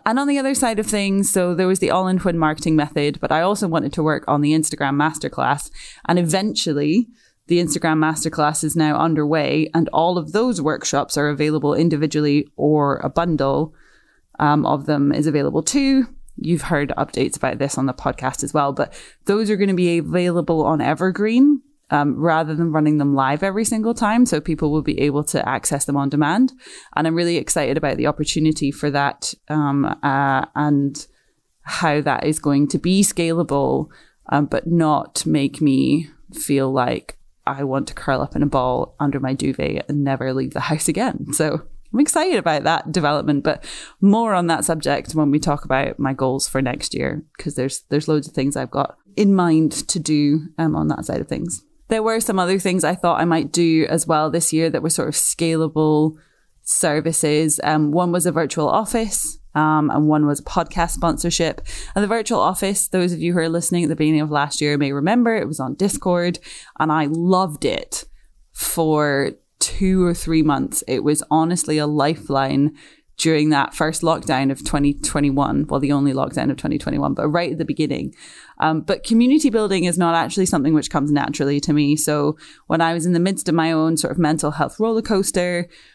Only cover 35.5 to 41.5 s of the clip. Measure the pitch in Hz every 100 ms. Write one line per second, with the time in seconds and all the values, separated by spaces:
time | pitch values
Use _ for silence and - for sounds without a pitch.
35.5 | - 147 135 131 147 156 - - - -
36.5 | 139 135 131 123 - - - - _ -
37.5 | 135 139 135 - - - 131 139 - 143
38.5 | 135 127 127 - - 147 139 135 135 135
39.5 | 131 143 - - 147 139 135 131 131 131
40.5 | 131 135 151 - 160 254 - 147 - 156